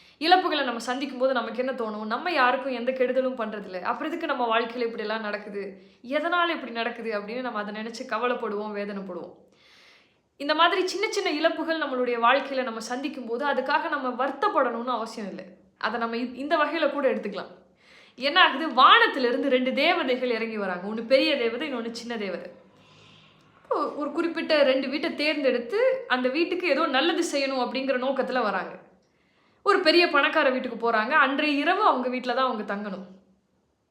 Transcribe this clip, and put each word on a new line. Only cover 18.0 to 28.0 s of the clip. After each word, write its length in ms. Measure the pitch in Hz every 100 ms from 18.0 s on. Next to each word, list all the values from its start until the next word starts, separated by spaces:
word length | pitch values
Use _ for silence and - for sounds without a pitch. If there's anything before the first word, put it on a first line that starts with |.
| - -
என்ன 260 | 269 359
ஆகுது? 320 | 320 262 320
வானத்திலிருந்து 760 | 247 311 440 453 277 233 269 277
ரெண்டு 240 | 254 254
தேவதைகள் 580 | 233 320 349 262 247 247
இறங்கி 260 | 226 226 220
வராங்க. 300 | 190 180 196
ஒண்ணு 180 | 220 226
பெரிய 320 | 269 311 262
தேவதை, 360 | 233 233 302
இன்னொன்னு 180 | 247 226
சின்ன 260 | - 233 226
தேவதை. 340 | 196 170 147 - - _ - - - - - _ _ _
இப்போ 320 | - 427 262 277
ஒரு 160 | 285
குறிப்பிட்ட 520 | 320 330 330 - 302
ரெண்டு 240 | 262 269 269
வீட்டை 280 | 294 320 247
தேர்ந்தெடுத்து 880 | 302 294 269 233 240 403 523 523 -
அந்த 220 | 254 254
வீட்டுக்கு 380 | 285 349 349 349
ஏதோ 200 | 285 320
நல்லது 360 | 262 330 330 -
செய்யணும் 260 | 285 269 262
அப்படிங்கிற 380 | 233 247 269
நோக்கத்துல 440 | 254